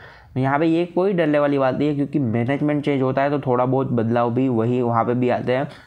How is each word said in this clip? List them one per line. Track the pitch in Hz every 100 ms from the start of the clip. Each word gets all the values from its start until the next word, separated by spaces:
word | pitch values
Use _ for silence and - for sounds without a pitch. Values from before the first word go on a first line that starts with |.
| - - -
तो | 127
यहाँ | 131 143
पे | 160
ये | 165 170
कोई | 175 190
डरने | 185 156 147
वाली | 147 143
बात | 131
नहीं | 123 147
है, |
क्योंकि | 143 139 156
मैनेजमेंट | 127 113 120 139 147 147
चेंज | 139 139
होता | 131 131
है, | 139
तो | 143
थोड़ा | 135 123 127
बहुत | 131 131
बदलाव | 120 113 120 120
भी | 120 135
वही | 117 113 123
वहाँ | 120 117
पे | 113 123
भी | 123
आते | 107 123 127
हैं। | 143 -